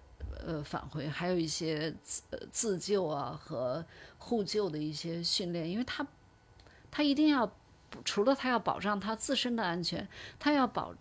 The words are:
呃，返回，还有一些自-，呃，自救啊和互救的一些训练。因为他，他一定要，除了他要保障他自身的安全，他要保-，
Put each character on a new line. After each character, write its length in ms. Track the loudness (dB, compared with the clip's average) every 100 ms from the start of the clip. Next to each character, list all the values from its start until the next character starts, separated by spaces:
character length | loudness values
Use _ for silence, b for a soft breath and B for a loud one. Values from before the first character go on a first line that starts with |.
| -18 -12 -10 -8 -6
呃， 180 | -6
返 180 | -6 -8 -6
回， 220 | -6 -4
还 180 | -2 0
有 100 | 0
一 80 | 0
些 480 | -2 -2 -2 -2 -6
自-， 220 | -6 -6 -6
呃， 80 | -10 -4
自 300 | 0 0 0
救 260 | 0 0 2
啊 320 | -2 -4 -8
和 480 | -6 -4 -2 -2 -6 B B B
互 240 | -2 0
救 280 | 0 0 0
的 80 | -2
一 160 | -4
些 280 | -4 -6 -4
训 300 | 0 0 0
练。 180 | -2 -2
因 80 | -2
为 60 |
他， 240 | -2 -4 -6 -10 -20 -20 -20 -20 B B B
他 140 | 2
一 100 | 4
定 140 | 6 6
要， 240 | 6 2 -2 -20 -20 -18 -10 -2
除 180 | 4
了 100 | 4
他 160 | 4 2
要 80 | 2
保 220 | 2 0
障 180 | 0 0
他 160 | 0
自 220 | -2 0 0
身 220 | 2 2
的 40 |
安 220 | 0 0
全， 240 | -2 -2 -6 B B B
他 140 | 4
要 120 | 6 4
保-， 300 | 2 -4 -6